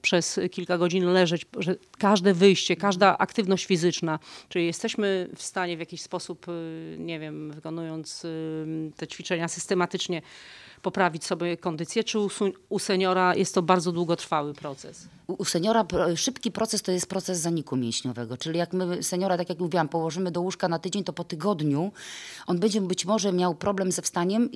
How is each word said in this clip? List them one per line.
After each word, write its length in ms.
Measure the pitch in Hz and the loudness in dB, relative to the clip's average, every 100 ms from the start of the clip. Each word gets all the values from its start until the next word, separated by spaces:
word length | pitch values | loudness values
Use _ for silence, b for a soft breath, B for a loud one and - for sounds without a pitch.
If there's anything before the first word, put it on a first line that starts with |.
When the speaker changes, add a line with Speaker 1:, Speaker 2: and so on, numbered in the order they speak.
Speaker 1:
przez 380 | - 175 170 - 180 | 2 2 2 -2 -2
kilka 280 | - 175 180 | -4 -2 2
godzin 260 | 175 185 180 | 2 4 4
leżeć, 340 | 185 170 170 - 240 | 6 6 2 -4 -6
że 180 | 170 175 _ - | -4 -4 _ 0
każde 360 | 202 208 185 | 4 6 6
wyjście, 420 | 175 196 175 - 175 | 8 8 6 2 0
każda 420 | 202 180 196 - | 0 6 6 6
aktywność 480 | 190 - 190 190 - | 2 0 2 2 2
fizyczna, 520 | 180 175 - 165 156 B B B | 2 2 2 -2 -4 B B B
czyli 180 | 180 170 | -2 0
jesteśmy 600 | 165 226 - 202 190 180 - | -2 -4 -2 0 0 -4 -8
w 60 | |
stanie 340 | - 196 175 165 | -8 -4 -4 -4
w 40 | |
jakiś 220 | 165 170 | -8 -12
sposób, 460 | - 180 - 170 - | -8 -8 -8 -12 -10
y, 480 | 170 165 160 160 160 | -8 -8 -10 -12 -10
nie 220 | 165 160 | -8 -8
wiem, 300 | 156 151 151 | -8 -10 -10
wykonując, 720 | 151 160 165 165 160 156 - | -12 -10 -8 -6 -8 -10 -10
y, 640 | 165 160 160 156 156 160 156 - | -8 -8 -6 -6 -6 -6 -8 -10
te 100 | 160 | -12
ćwiczenia 420 | - - 175 165 | -10 -4 -2 -2
systematycznie, 720 | - - 185 175 185 - 170 B B B B B B | -6 -2 0 0 -2 -4 -6 B B B B B B
poprawić 420 | 185 185 180 160 | -4 2 2 2
sobie 320 | - 170 175 170 | -4 -2 -2 -2
kondycję, 480 | 185 156 165 226 | -4 -4 -2 -2
czy 140 | 220 220 | 0 0
u 100 | 202 | 0
su-, 240 | - 202 - - | 0 -2 -2 -4
u 100 | 202 | -4
seniora 560 | - 185 185 185 180 | 2 2 4 4 4
jest 200 | - 185 | 4 2
to 80 | - | 2
bardzo 300 | 165 185 175 | 4 4 4
długotrwały 640 | 170 170 170 - 160 147 | 0 0 0 0 -2 -2
proces? 540 | 147 151 135 - - - - - | -6 -10 -10 -14 -18 -20 -18 -10
Speaker 2:
U, 60 | |
u 120 | 190 | -6
seniora 400 | 196 170 190 226 | -2 0 2 2
pro-, 320 | 185 180 170 165 | 2 2 2 2
szybki 340 | - 247 220 | -2 -2 -4
proces 300 | 190 220 208 | -2 -2 -2
to 100 | - | 0
jest 140 | 180 - | -2 -2
proces 320 | 190 185 180 | -4 -2 -2
zaniku 360 | 165 170 - 131 | 0 -2 -2 -2
mięśniowego, 600 | 117 113 127 120 117 127 | -2 -2 -4 -6 -6 -6
czyli 220 | 160 165 | -4 -2
jak 140 | 170 | 0
my 300 | 185 180 175 | -2 -2 -2
seniora, 340 | - 180 190 175 | -2 0 0 0
tak 120 | 175 | -2
jak 100 | 165 | -4
mówiłam, 300 | 175 180 147 | 0 0 0
położymy 420 | 165 160 160 185 | 0 -2 -2 -2
do 100 | 170 | -2
łóżka 280 | 185 - 185 | -4 -2 -2
na 100 | 165 | -2
tydzień, 260 | 185 202 | -2 -4
to 80 | 185 | -6
po 120 | 160 | -6
tygodniu 680 | 170 160 190 180 151 143 190 - B B B B - | -8 -4 -2 2 2 2 0 -6 B B B B -2
on 120 | 175 | 0
będzie 220 | 214 214 | 2 2
być 240 | 185 180 | 0 -2
może 280 | 175 220 196 | 0 0 2
miał 220 | 180 180 | 2 2
problem 380 | 160 202 196 185 | 0 -2 0 0
ze 100 | 175 | -2
wstaniem, 460 | - 175 175 214 247 | -2 -2 0 2 0